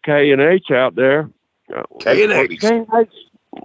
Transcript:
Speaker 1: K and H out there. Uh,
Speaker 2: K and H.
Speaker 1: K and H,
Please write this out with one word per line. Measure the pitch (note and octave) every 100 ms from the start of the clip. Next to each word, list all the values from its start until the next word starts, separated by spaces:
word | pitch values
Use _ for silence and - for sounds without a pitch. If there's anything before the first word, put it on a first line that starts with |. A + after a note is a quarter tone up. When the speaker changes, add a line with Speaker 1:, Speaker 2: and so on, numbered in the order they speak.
Speaker 1:
K | - D3 C#3+
and | C#3
H | D3+ F#3 -
out | B2+ B2+ F2
there. | C3 D3 D3+ _ _ _ - -
Uh, | - -
Speaker 2:
K | - D#3
and | G#3+
H. | - - A2
Speaker 1:
K | G#3 A#3
and | A3
H, | A3+ A3+ - - _ - -